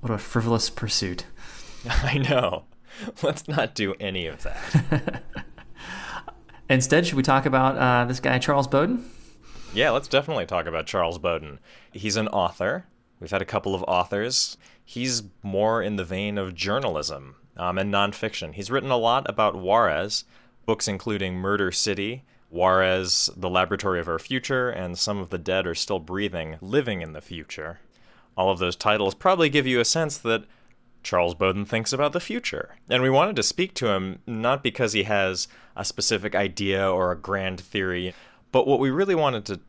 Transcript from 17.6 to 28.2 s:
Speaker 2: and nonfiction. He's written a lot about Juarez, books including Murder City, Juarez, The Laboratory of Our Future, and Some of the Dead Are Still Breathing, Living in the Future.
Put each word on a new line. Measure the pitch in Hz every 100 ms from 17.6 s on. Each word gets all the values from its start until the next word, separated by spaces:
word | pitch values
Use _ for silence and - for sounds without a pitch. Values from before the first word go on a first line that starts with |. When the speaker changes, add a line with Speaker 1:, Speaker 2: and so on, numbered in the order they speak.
| 90 92
Speaker 2:
and | 101
nonfiction. | 101 101 101 113 - 80
He's | - 98
written | 135 127
a | 123
lot | 113 123 -
about | 104 107 90
Juarez, | 92 110 107 76 98 - - - _ _ -
books | 110 -
including | 98 - 104 95
Murder | 90 95 101 95
City, | 85 - 98 101 127 - _ _
Juarez, | 85 92 92 92 92 90 90 -
The | - 92
Laboratory | 90 92 98 98 90
of | 85
Our | 82
Future, | - 131 - 131 123
and | 117 90 87
Some | - 104
of | 90
the | 92
Dead | 80 92 90
Are |
Still | 82 - 95
Breathing, | 78 95 101 85 80 80
Living | 92 127 135 98
in | 82
the | 76
Future. | - 85 76 - 78 85 - _ - -